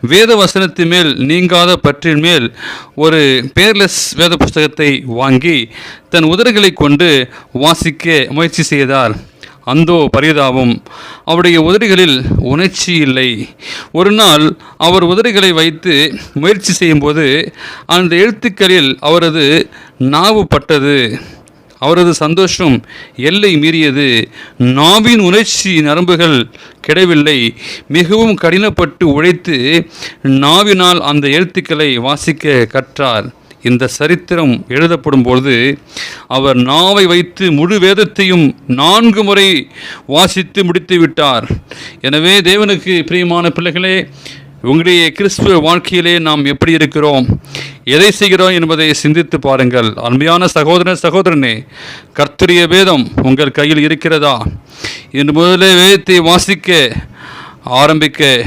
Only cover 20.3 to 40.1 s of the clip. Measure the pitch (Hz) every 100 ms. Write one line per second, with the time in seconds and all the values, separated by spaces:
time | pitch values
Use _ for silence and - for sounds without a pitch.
20.3 | 214 180 151 - 151 139 143 120 - -
21.3 | - - _ _ _ 135 170 175 165 151
22.3 | 165 185 - 180 120 - - - - 131
23.3 | 185 208 160 151 165 151 135 143 117 -
24.3 | - - - 123 131 156 208 220 240 185
25.3 | 196 220 - 190 170 151 151 180 170 170
26.3 | 139 110 - - - - 156 185 160 147
27.3 | 143 113 - - - - 147 170 214 226
28.3 | 202 170 180 208 - 170 - 175 139 170
29.3 | 170 - 147 127 165 165 - - - 135
30.3 | 135 143 170 208 196 180 180 - 147 143
31.3 | 143 180 185 - 156 151 123 123 143 -
32.3 | 156 151 135 113 131 127 - 135 113 110
33.3 | - _ - 120 123 127 - 151 170 -
34.3 | 175 156 113 - 127 165 165 143 135 123
35.3 | 127 135 120 127 143 _ - - - -
36.3 | 127 135 127 123 147 185 202 185 175 175
37.3 | - 190 147 170 214 180 196 208 - 190
38.3 | 180 147 - - 127 151 202 233 202 202
39.3 | 202 196 170 - - - - -